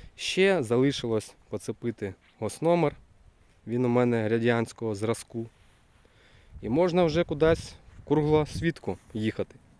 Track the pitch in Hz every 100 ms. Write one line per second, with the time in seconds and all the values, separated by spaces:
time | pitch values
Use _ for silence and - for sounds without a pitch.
0 | - - - - 196 185 110 120 135 -
1 | 120 110 - - - 104 - 113 117 113
2 | 101 95 _ - 107 - 160 175 151 -
3 | - _ - _ _ _ - 120 123 120
4 | 123 117 107 117 117 117 113 - 113 101
5 | 110 113 - 117 113 _ _ _ _ _
6 | _ _ _ - - - 107 135 180 170
7 | 170 156 175 147 160 165 - - - -
8 | - 151 151 151 147 - 165 - - 92
9 | - 110 107 - 98 - _